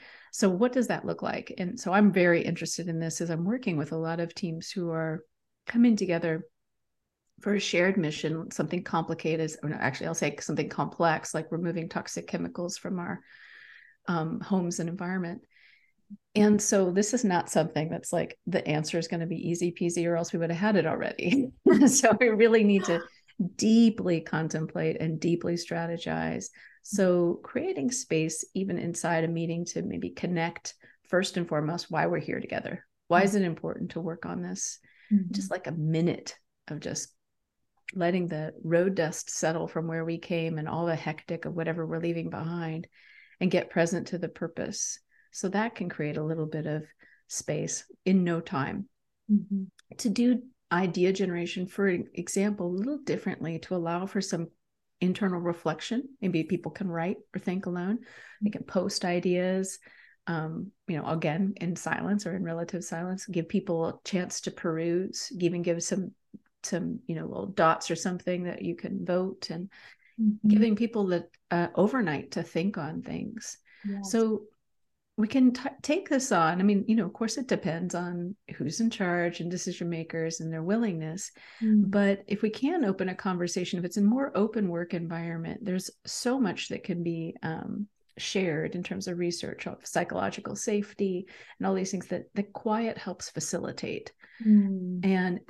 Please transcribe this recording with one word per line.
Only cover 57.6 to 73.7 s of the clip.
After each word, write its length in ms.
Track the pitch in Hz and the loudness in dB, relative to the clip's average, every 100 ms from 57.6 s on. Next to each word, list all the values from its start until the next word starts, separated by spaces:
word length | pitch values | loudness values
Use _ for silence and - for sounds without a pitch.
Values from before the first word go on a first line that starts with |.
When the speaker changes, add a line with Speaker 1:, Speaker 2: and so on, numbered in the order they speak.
| 190 | -2
Speaker 1:
alone. 340 | 175 180 226 - - - - | -2 -2 -2 -6 -20 -20 -4
They 80 | 208 | -2
can 140 | - | -2
post 420 | - 190 190 - 180 | -2 -2 0 0 0
ideas, 760 | 175 180 180 185 190 190 - - - - _ - | 0 2 2 2 0 -2 -8 -18 -20 -20 _ -6
um, 460 | 165 160 165 196 - - | -4 -4 -6 -8 -10 -6
you 100 | 160 | -4
know, 80 | - | -2
again, 460 | 160 160 156 196 196 | 0 0 0 0 -2
in 180 | 170 175 | -4 -4
silence 500 | - - 180 202 180 | -4 -4 0 0 -2
or 100 | 180 | -4
in 80 | |
relative 400 | 170 165 170 175 | -4 -4 -4 -6
silence, 420 | 170 165 180 190 - | -6 -6 -6 -6 -4
give 240 | 170 165 | -4 -2
people 360 | 202 - 165 165 | -2 0 0 -2
a 140 | - | -4
chance 380 | - 185 180 - | -4 -2 -2 -6
to 100 | - | -8
peruse, 800 | - 175 160 170 175 190 - - 214 | -4 -2 0 0 0 -2 -6 -10 -2
even 240 | 170 175 | 0 0
give 220 | 175 170 | 0 -2
some, 280 | 165 190 180 - _ - _ _ | -2 -2 -4 -10 _ -20 _ _
some, 360 | - 165 170 - - | -4 -4 -2 -6 -6
you 80 | 160 | -6
know, 100 | 165 | -6
little 220 | - 196 | -6 -4
dots 440 | 190 160 - - | 4 4 4 0
or 40 | 165 | -2
something 480 | 190 180 - 180 175 | -2 -2 -2 -2 -4
that 160 | - | -6
you 140 | 170 170 | -6 -6
can 300 | - 196 175 | -6 -6 -2
vote, 440 | 180 190 - - | 0 -2 -4 -8
and 200 | 165 196 - - - _ - | -8 -10 -14 -20 -20 _ 0
Speaker 2:
Mm-hmm. 260 | 220 214 214 | 2 4 6
Speaker 1:
giving 280 | 208 226 214 | 8 6 4
people 320 | 233 220 196 | 2 0 2
the, 200 | 175 - _ _ | 0 -2 _ _
uh, 200 | 175 175 | 0 2
overnight 600 | - 202 262 185 143 - | 4 4 4 0 -2 -4
to 100 | - | -6
think 340 | 165 165 190 202 | -4 -2 -2 -2
on 240 | 151 170 | -6 -6
things. 560 | - - - 220 - - _ | -8 -8 -8 -10 -12 -14 _